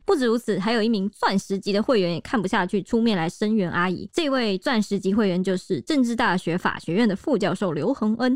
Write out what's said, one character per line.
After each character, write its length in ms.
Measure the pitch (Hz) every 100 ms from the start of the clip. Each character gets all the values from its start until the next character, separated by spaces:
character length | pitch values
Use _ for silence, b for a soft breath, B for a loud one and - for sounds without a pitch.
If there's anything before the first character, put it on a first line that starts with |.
不 120 | - 349
止 100 | 247
如 100 | 233
此， 220 | 233 190
还 140 | 196
有 100 | 233
一 80 | 220
名 180 | 214 196
钻 280 | - - 196
石 220 | - 196
级 120 | 196
的 120 | 202
会 180 | 220 233
员 100 | 175
也 80 | 165
看 200 | - 247
不 60 | 180
下 180 | 220 180
去， 160 | 208
出 180 | 185 233
面 160 | 233 196
来 140 | 165
声 240 | - 214 220
援 140 | 175
阿 180 | - 185
姨。 220 | 175 -
这 200 | - 302
位 260 | 269 220 190
钻 240 | 302 233
石 180 | 208 202
级 140 | 190
会 140 | 202 202
员 160 | 180
就 120 | 190 185
是 240 | - 160
政 220 | - 302
治 120 | 240 233
大 200 | 226 180
学 220 | - 170
法 220 | - -
学 160 | - 175
院 120 | 240
的 80 | 196
副 220 | - 220
教 160 | 185
授 180 | 185 190
刘 200 | 151 175
恒 220 | 269 214 220
恩， 180 | 254